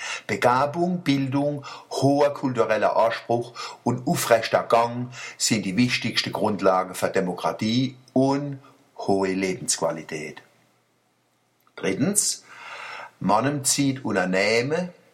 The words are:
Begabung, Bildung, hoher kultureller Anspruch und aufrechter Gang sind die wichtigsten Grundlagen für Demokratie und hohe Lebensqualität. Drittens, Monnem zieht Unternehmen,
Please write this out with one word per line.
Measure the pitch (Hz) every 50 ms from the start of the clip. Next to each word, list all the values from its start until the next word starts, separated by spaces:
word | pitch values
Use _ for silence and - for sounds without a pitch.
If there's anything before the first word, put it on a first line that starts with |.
| - - - - -
Begabung, | - 107 95 - 120 123 131 143 139 135 170 175 180 180 175
Bildung, | - 143 139 139 135 131 131 143 143 147 147 139 - - - - - -
hoher | - - 139 139 143 143 143 143 143
kultureller | - - 131 120 113 110 110 110 104 101 92 -
Anspruch | - 110 117 117 - - - 117 120 120 - - - - - - - -
und | 123 120 127 -
aufrechter | 190 175 - - - 117 - - - - 92 90
Gang | - 120 117 117 120 120 123 123 123 - - - - -
sind | - - - 120 107 95
die | 95 90
wichtigsten | 113 123 123 - - - 113 - - - -
Grundlagen | - - 104 - 214 92 98 95 92 92 92 92 92
für | - 101 90
Demokratie | - 95 92 90 90 - - 85 82 - 113 110 113 127 135 127 - - - _ -
und | 131 135 135 139 143 143 143 135 131 - - _ _ _ _ _
hohe | - - - 98 95 95 95 92
Lebensqualität. | 95 95 92 90 - 78 - - - 85 82 82 80 80 - 80 76 76 76 - - - _ _ _ _ _ _ _ _ _ _ _ _ _ _ _ _ _ _ _ _ _ _ _ _ _ -
Drittens, | - - 92 98 95 135 196 202 - - - - - - - - - - - - - - - - - - - _ -
Monnem | 90 95 101 110 127 139 147 139 127
zieht | - - 143 139 135 131 131 -
Unternehmen, | 110 101 95 90 90 92 95 101 107 113 120 123 143 156 180 180 180 - _ _ _